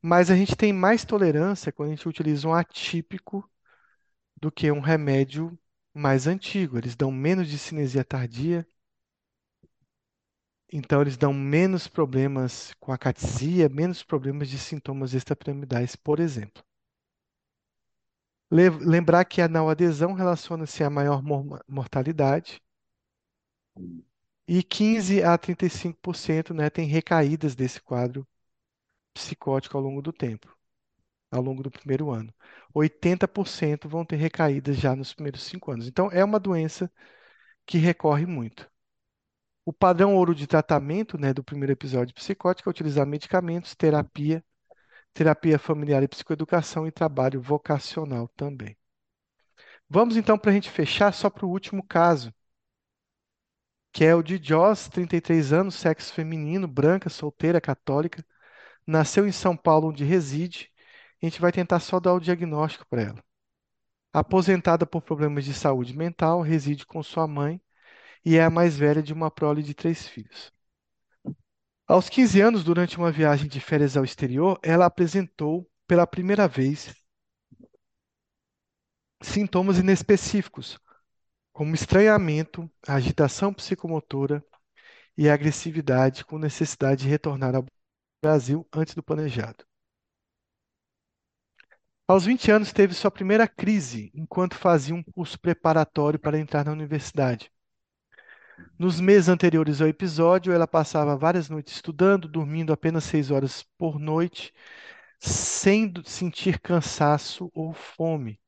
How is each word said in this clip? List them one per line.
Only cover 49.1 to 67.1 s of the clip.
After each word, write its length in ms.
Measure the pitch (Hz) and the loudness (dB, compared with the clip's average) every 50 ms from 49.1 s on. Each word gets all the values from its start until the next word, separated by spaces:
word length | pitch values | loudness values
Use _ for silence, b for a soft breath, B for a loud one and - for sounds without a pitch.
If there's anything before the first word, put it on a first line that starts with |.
| _ _ _ _ _ _ _ _ b b b b b b b _ | _ _ _ _ _ _ _ _ b b b b b b b _
Vamos, 280 | 143 185 226 240 226 | 2 2 2 4 2
então, 200 | 226 214 - 214 | 0 2 2 2
pra 140 | 208 - 214 | 2 4 2
gente 180 | 196 202 190 - | 2 2 2 -2
fechar, 440 | - - 160 - - - 202 208 190 | -4 -4 -4 -2 2 2 2 2 2
só 160 | - - 202 | 0 -4 -4
pro 180 | - - - | -2 -2 -6
último 340 | 185 175 190 - - - 196 190 | -4 -4 -6 -8 -8 -10 -10 -10
caso, 460 | _ - 170 170 175 170 143 120 113 - _ _ _ _ _ _ _ _ _ _ _ _ _ _ _ _ _ _ _ _ _ _ _ _ _ _ _ _ _ _ _ _ | _ 2 4 4 4 4 2 -2 -12 -18 _ _ _ _ _ _ _ _ _ _ _ _ _ _ _ _ _ _ _ _ _ _ _ _ _ _ _ _ _ _ _ _
que 100 | - 160 | 4 6
é 100 | 160 165 | 6 6
o 80 | 170 | 6
de 160 | 160 160 185 190 151 | 4 0 -4 -6 -2
Joss, 460 | 139 156 160 175 208 214 - - - | 0 2 4 4 4 4 2 -4 -8
trinta 260 | - 185 180 165 - | -6 -6 -4 -2 -2
e 60 | 170 | -4
três 320 | - - 165 165 151 135 147 | 0 2 2 2 2 2 2
anos, 220 | 165 190 196 170 | 2 2 0 -6
sexo 380 | - - 170 156 - - - - | -2 -2 -2 -2 -2 -6 -12 -8
feminino, 540 | - 160 160 160 160 151 147 165 196 190 | -8 -8 -6 -6 -6 -6 -4 -4 -4 -6
branca, 420 | 165 127 135 139 151 180 190 - 170 | -4 -2 2 2 4 2 2 -2 -6
solteira, 520 | - - - 147 - _ - 160 170 170 | -10 -8 -10 -10 -8 _ 0 2 2 2
católica, 640 | - - 165 _ _ - 135 143 156 170 - - 160 _ b b b b b b b b b b b | 0 -2 -6 _ _ -2 -2 -2 -2 -4 -6 -10 -18 _ b b b b b b b b b b b
nasceu 400 | - 156 160 151 - - 196 202 | 0 2 2 2 4 2 2 2
em 60 | 208 | 2
São 260 | 185 - - 190 175 | 0 0 0 0 0
Paulo, 300 | 156 _ 165 156 156 156 | 2 _ 4 4 4 4
onde 160 | 160 156 139 143 | 0 -4 -2 0
reside. 680 | 143 180 185 160 139 135 151 170 180 - - - _ _ b b b b b b b b b | 2 2 0 0 -2 -4 -4 -6 -6 -8 -14 -20 _ _ b b b b b b b b b
A 60 | - | -8
gente 160 | 165 - - | -8 -4 0
vai 100 | 170 175 | 0 0
tentar 280 | 175 185 180 170 180 170 | 2 0 -2 0 0 -2
só 200 | - - - 185 | 0 -2 -4 0
dar 140 | 175 190 180 | 2 2 2
o 60 | 180 | 2
diagnóstico 640 | 165 170 180 165 175 165 151 147 156 156 - - - | 2 -2 -2 -2 -2 -4 -2 -2 -2 -4 -4 -10 -12
pra 140 | _ - 120 | _ -4 -4
ela. 220 | 110 104 104 110 _ _ _ _ _ _ _ _ _ _ _ _ _ _ _ _ _ _ _ | -4 -4 -8 -14 _ _ _ _ _ _ _ _ _ _ _ _ _ _ _ _ _ _ _
Aposentada 720 | 156 - - 190 190 180 185 190 180 - 180 165 165 175 | -2 0 2 2 2 4 4 2 2 4 2 2 2 0
por 160 | - - 165 | -2 -2 -8
problemas 420 | - - 160 143 151 147 147 143 135 | -4 -4 -4 -2 -2 -2 -2 -4 -6
de 120 | 139 135 | -6 -8
saúde 420 | - - 151 135 127 123 120 127 | -2 0 0 0 0 -2 -6 -6
mental, 440 | 147 160 175 170 - 170 160 165 175 | -6 -6 -8 -4 -2 0 0 2 0
reside 440 | 165 151 165 160 135 143 147 139 - | 0 0 0 0 0 -2 -6 -6 -8
com 160 | _ - 160 | _ -12 -14
sua 240 | 151 - | -12 -8